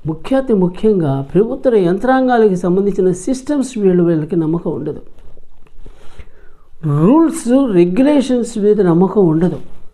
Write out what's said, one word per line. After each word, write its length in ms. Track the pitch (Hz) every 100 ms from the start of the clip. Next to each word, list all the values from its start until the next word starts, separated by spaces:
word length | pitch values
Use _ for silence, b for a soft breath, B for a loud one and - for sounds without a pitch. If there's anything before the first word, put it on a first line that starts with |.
| 156
ముఖ్యాతి 460 | 156 - 269 262 208
ముఖ్యంగా 500 | 175 180 220 196 156 135 139
ప్రభుత్వ 460 | 170 220 269 262 220 175
యంత్రాంగాలకు 720 | 190 247 262 254 240 214 180
సంబంధించిన 460 | 180 180 202 196 185 180
సిస్టమ్స్ 480 | - 262 - 294 247 220
వీళ్ళ, 180 | 196 180 170
వీళ్ళకి 300 | 165 151 175
నమ్మకం 280 | 156 170 180 139
ఉండదు. 240 | 151 - - - - - - - - - b b b b b b b b b - 156 143
రూల్స్, 500 | 170 302 330 - 233 262 269 180
రెగ్యులేషన్స్ 760 | 175 185 269 294 247 247 214 214
మీద 140 | 202 214 185
నమ్మకం 320 | 165 185 208 180
ఉండదు. 260 | 156 175 139 - - -